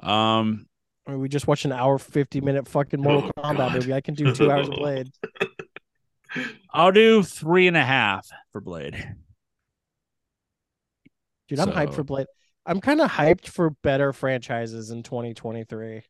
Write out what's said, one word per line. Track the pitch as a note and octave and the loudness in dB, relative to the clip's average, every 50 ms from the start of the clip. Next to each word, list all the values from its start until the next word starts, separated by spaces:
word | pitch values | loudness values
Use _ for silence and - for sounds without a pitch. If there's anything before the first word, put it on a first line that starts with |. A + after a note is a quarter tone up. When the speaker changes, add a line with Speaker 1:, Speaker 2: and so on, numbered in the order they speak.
Speaker 1:
Um, | - F#2+ G#2 A2 A2 A2 A2 A2+ A2 A2 A2 G#2 G2+ _ _ _ _ _ _ _ _ | -4 -2 0 2 2 2 2 2 2 0 -2 -4 -8 _ _ _ _ _ _ _ _
Speaker 2:
I | - | -12
mean, | C#3 C3+ | -8 -8
we | C3+ C3+ | -6 -4
just | C#3+ C#3+ - | -4 -4 0
watched | - D3 - - | 0 0 0 0
an | D3 C3 | -4 -2
hour, | B2 B2 C3+ C#3 C3 | 0 2 2 2 2
fifty | - - - D3+ C#3 - - C#3 | -2 -4 -2 -2 -2 -2 -2 -4
minute | C#3 C#3 C#3 C#3 C3+ - | -2 -2 -2 -2 -4 -4
fucking | - D3 C#3+ - - C#3 | -2 -4 -2 -2 -2 -2
Mortal | C#3 C#3+ D3 C#3+ C3+ - - | 2 2 2 2 0 -2 -6
Speaker 3:
Oh, | - | -6
Speaker 2:
Kombat | C#3+ D3 D3 C#3 | -4 -4 -2 0
Speaker 3:
God. | C3 B2 B2+ | 0 -2 -2
Speaker 2:
movie. | B2+ B2 B2+ C3 | -2 -2 -2 -4
I | C#3 | -4
can | C3+ - D3+ | -4 -6 -4
do | C#3+ D3 C3+ B2 | 0 0 0 2
two | - D3 D3 | 4 4 4
hours | C#3 C#3+ C#3 C#3 | 4 2 0 -2
of | C#3 | -4
Speaker 3:
<laughs> | - | -6
Speaker 2:
Blade. | C#3+ D3 C#3 C3 B2+ C3 - _ - - - - G3 - _ - - _ - - _ _ _ _ _ _ _ _ _ - - - - - - - _ _ - | -4 -4 -4 -6 -8 -10 -14 _ -14 -12 -6 -6 -6 -6 _ -14 -20 _ -20 -20 _ _ _ _ _ _ _ _ _ -14 -10 -10 -10 -10 -12 -16 _ _ 0
Speaker 1:
I'll | D3 E3+ F#3 F#3+ | 2 4 6 8
do | G#3 A3+ A3+ A3 A3 | 8 8 8 8 6
three | F3+ - - - D3+ D#3 E3+ F#3 F#3 F3+ | 4 2 -4 -8 -2 2 4 4 4 6
and | E3+ | 4
a | D#3+ C3 | 4 2
half | B2 C3+ C3 A#2 G#2 G2 F2+ - - - - - _ - | 4 2 2 2 2 0 -2 -4 -12 -20 -20 -20 _ -14
for | G#2+ | -14
Blade. | G#2+ F#2+ F2 D#2+ C#2+ D2 D#2+ - - - F#2+ - - _ _ _ _ _ _ _ _ _ _ _ _ _ _ _ _ _ _ _ _ _ _ _ _ _ _ _ _ _ _ _ _ _ _ _ _ _ _ _ _ _ _ _ _ - | -12 -12 -12 -10 -10 -10 -10 -10 -12 -14 -14 -18 -20 _ _ _ _ _ _ _ _ _ _ _ _ _ _ _ _ _ _ _ _ _ _ _ _ _ _ _ _ _ _ _ _ _ _ _ _ _ _ _ _ _ _ _ _ -8
Speaker 2:
Dude, | D3 C3+ | -4 -2
I'm | F3 G3+ | -2 0
hyped | F#3 F3 D3 C#3+ | 0 -2 -2 -2
Speaker 1:
So | C#3 | -4
Speaker 2:
for | C3+ C#3 | -6 -8
Blade. | C#3 C#3 C3+ C3 - _ _ _ _ _ _ - F3 | -6 -6 -8 -8 -8 _ _ _ _ _ _ -6 -4
I'm | F3 G3 | -4 -2
kinda | - C4+ D4 D#4 D#4 A3 | 0 0 2 2 2 0
hyped | - - D3 D#3 F3+ - - - | 2 2 4 4 4 2 0 -10
for | - - F3 D#3+ | -4 0 0 0
better | C#3+ - - D3+ C3+ C3+ C#3+ C#3 | 0 -2 -2 0 0 2 0 0
franchises | C3+ - - C3 C3 B2 A2+ - B2 A#2 A#2 A2+ A2+ A2+ A2 G#2+ | -2 -2 -4 -2 -2 -4 -4 -6 -6 -6 -6 -8 -10 -12 -12 -12
in | A#2 A#2 | -12 -12
twenty | A2+ - C3 A#2+ A#2+ A#2 A2+ | -12 -10 -8 -8 -8 -8 -10
twenty-three. | - - A2+ A2 A2+ A2 - A#2 A2 A2+ A2+ A2 A2 - _ | -10 -10 -10 -10 -10 -10 -12 -12 -12 -12 -12 -14 -16 -20 _